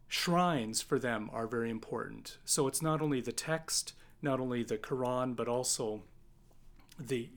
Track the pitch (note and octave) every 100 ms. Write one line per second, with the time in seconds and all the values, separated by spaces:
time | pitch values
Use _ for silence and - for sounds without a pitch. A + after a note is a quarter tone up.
0 | - - - F3 F3+ D#3 A2 A2 - C3+
1 | B2 A2 G#2+ A2 A2+ A#2+ A#2 A2+ - A#2
2 | - A2 - - - - C3+ - D#3+ D#3
3 | D3+ C3+ A#2+ A#2 - D#3+ - - - -
4 | - - D3 C3 B2+ B2 A#2 G#2+ - C3
5 | B2+ B2+ B2+ A#2+ A#2 A#2+ B2 - A#2 G#2+
6 | - - - - - - - - - -
7 | A#2+ B2+ A#2